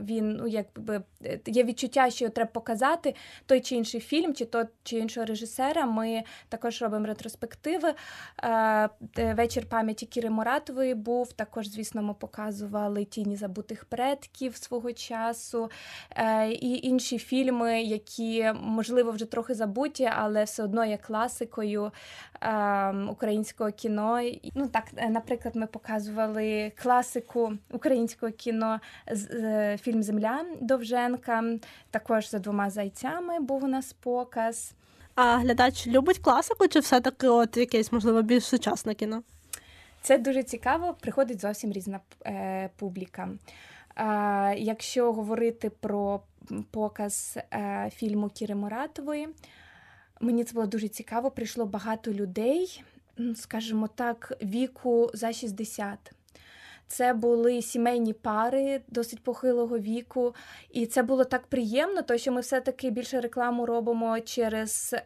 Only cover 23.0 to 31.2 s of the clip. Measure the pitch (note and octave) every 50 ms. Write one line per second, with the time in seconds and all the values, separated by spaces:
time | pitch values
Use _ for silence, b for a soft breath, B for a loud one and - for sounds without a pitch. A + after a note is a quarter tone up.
23 | G3 G#3 G#3 - B3 G#3+ G#3 G#3+ G#3+ - - - A3+ G#3+ G#3 - - A3+ G#3 G#3+
24 | G#3+ A3 A#3 A#3+ A#3+ A#3+ - - - - - C4+ C#4 A#3 - A3+ G#3+ - - G#3
25 | A#3 A3 A3 A#3 A3+ - B3 A#3+ - A#3+ A3 A3+ A3 A3 - A3 - - A3 G#3+
26 | G3+ G#3+ G#3+ A3 A3 G#3+ G#3+ A3 G#3+ A3 G#3+ G#3+ G#3+ G#3+ - - - B3 B3 B3
27 | A#3+ - - B3 A#3 - - A#3+ A#3 A3 G#3+ G#3 - _ - A#3 - D#4 C4 A#3
28 | A#3 A#3 - - A#3 A3+ A3 - - A#3+ A3+ A3 A3 A3 A3 A3 B B B B
29 | B - A3+ G3+ G#3 - - A#3 A3 A3 G#3+ G#3+ G#3 G#3 G#3 G3+ - B3 A3+ A3
30 | G#3+ G#3 G#3+ G#3 G#3+ G#3+ B3 D4+ E4 F4+ D#4+ - B3+ A3+ C4+ B3 A#3 A3 B3 B3
31 | A#3+ B3 B3 B3